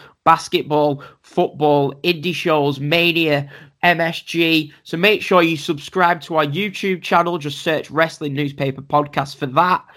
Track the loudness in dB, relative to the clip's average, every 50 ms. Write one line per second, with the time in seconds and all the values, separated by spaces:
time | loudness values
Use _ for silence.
0 | -12 -20 _ _ 2 4 4 4 2 -2 -4 -4 -2 0 0 2 2 0 0 -4
1 | -8 -14 -20 _ _ _ -2 0 0 0 0 0 2 2 4 4 2 0 -2 -2
2 | -2 -2 -2 -2 -2 -6 -4 -2 0 0 2 2 2 0 0 -2 -2 0 2 2
3 | 2 2 2 2 2 2 2 0 0 -4 -10 -18 -20 -20 _ _ 2 2 2 2
4 | 0 -2 -4 -6 -10 -6 -2 0 2 2 2 2 0 -2 -8 _ _ -10 -4 0
5 | 2 2 2 2 0 2 2 4 4 2 0 -2 -4 -4 -6 -6 -8 -6 -2 0
6 | 2 2 2 0 -4 -4 -2 0 0 0 0 -2 -4 -4 -4 -4 -2 -2 -2 -4
7 | -2 0 2 2 2 2 -2 -4 -6 -8 -10 -6 -4 -2 -2 -2 -4 -4 -2 0
8 | 0 0 -2 -6 -8 -6 -4 -4 -4 -4 -4 -4 -4 -4 -4 -6 -6 -2 -2 0
9 | 0 -2 -2 -4 -4 -4 -6 -8 -8 -2 2 2 2 2 2 0 -2 -8 -20